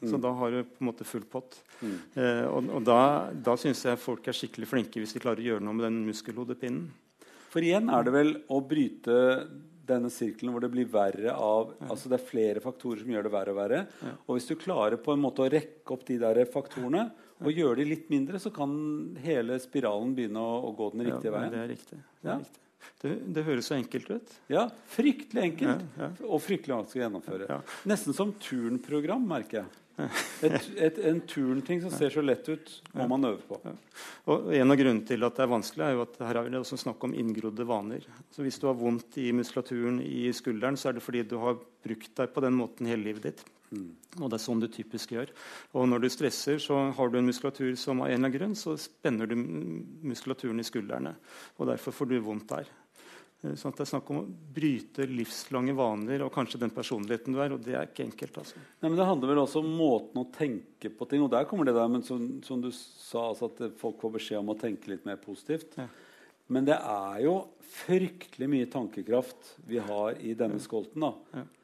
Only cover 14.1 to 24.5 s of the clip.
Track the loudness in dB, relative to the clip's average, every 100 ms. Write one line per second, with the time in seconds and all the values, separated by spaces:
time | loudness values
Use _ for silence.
14.1 | -10 -4 -2 -2 -6 -2 2 2 2 2
15.1 | 4 4 4 4 4 0 -12 -10 -8 -4
16.1 | 2 4 6 4 2 -6 -4 0 2 0
17.1 | -6 -20 -4 -2 4 4 4 2 0 0
18.1 | 0 0 -4 -6 -4 -4 -2 -2 -4 -6
19.1 | -6 0 0 0 -2 -2 0 2 2 0
20.1 | 0 -2 -2 -2 -2 -4 -4 -4 -2 -2
21.1 | -2 -2 -2 -2 -4 -6 -8 -14 -20 -20
22.1 | _ -6 -6 -6 -18 _ _ -20 -8 -6
23.1 | -6 -4 -2 0 0 0 -2 -2 -6 -4
24.1 | -6 -6 -14 0